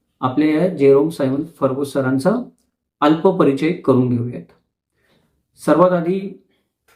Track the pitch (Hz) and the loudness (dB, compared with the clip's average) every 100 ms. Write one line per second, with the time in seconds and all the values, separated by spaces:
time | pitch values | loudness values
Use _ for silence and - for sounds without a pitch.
0 | _ _ 127 127 156 151 185 160 139 139 | _ _ -6 -2 0 0 -2 2 4 4
1 | 156 - 135 139 160 - 135 131 139 143 | 2 -2 -4 -4 -8 -4 -4 -2 -6 -4
2 | 131 135 - 233 240 _ _ _ _ - | -2 0 0 -2 -4 _ _ _ _ -2
3 | 147 165 196 170 143 135 151 175 - 127 | 0 2 2 2 2 0 -2 -2 0 2
4 | 127 120 120 - - _ _ _ _ _ | 2 -2 -6 -10 -16 _ _ _ _ _
5 | _ _ _ _ _ _ - 151 180 180 | _ _ _ _ _ _ 0 2 4 2
6 | 165 190 196 - _ _ _ _ _ | -2 -4 -6 -14 _ _ _ _ _